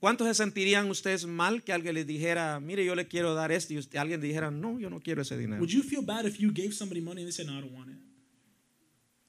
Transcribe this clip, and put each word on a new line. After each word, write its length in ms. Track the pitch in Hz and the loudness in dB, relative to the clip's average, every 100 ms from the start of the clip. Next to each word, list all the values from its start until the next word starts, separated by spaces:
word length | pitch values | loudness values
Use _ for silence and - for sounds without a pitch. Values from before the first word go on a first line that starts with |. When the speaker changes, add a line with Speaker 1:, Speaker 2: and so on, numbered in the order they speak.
Speaker 1:
¿Cuántos 260 | 196 233 233 | 4 4 4
se 80 | |
sentirían 560 | 214 214 208 190 202 202 | 2 2 2 4 6 4
ustedes 360 | 190 196 190 170 | 0 0 0 -2
mal 360 | 170 180 233 | 2 2 2
que 100 | 208 | 0
alguien 220 | 175 170 | -2 0
les 140 | 160 151 | -2 -2
dijera, 500 | 151 170 170 160 147 | -2 0 2 0 -2
"Mire, 260 | 147 196 | -4 0
yo 120 | 180 180 | 2 2
le 100 | 180 | 0
quiero 280 | 170 170 160 | 0 2 2
dar 160 | 160 | 2
esto", 200 | 165 160 | 0 0
y 40 | 151 | -6
usted, 200 | 131 143 | -4 -2
alguien 200 | 151 170 | -2 -2
dijera, 300 | 147 156 156 | -2 -2 -2
"No, 300 | 147 220 247 | -2 -4 -4
yo 100 | 196 | -6
no 80 | 165 | -6
quiero 240 | 165 156 | -4 -2
ese 160 | 135 123 | -2 -2
dinero"? 220 | 113 107 | -2 0
Speaker 2:
Would 100 | 170 | 2
you 140 | 240 | 2
feel 200 | 277 285 | 2 0
bad 200 | 202 220 214 | -2 0 0
if 120 | 208 | 2
you 120 | 208 | 2
gave 200 | 175 196 | 2 -2
somebody 280 | 208 202 170 | -2 -4 -4
money 220 | 165 180 | -6 -6
and 80 | 175 | -8
they 20 | |
said, 140 | 165 151 | -6 -6
"No, 100 | 139 | -8
I 40 | |
don't 120 | 135 | -10
want 160 | 127 131 | -12 -16
it"? 60 | - - _ _ _ _ _ _ _ _ _ _ _ | -18 -20 _ _ _ _ _ _ _ _ _ _ _